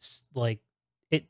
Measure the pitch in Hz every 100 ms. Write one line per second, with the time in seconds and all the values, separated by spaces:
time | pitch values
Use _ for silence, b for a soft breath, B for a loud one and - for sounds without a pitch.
0 | - - _ 131 117 107 _ _ _ _
1 | _ 160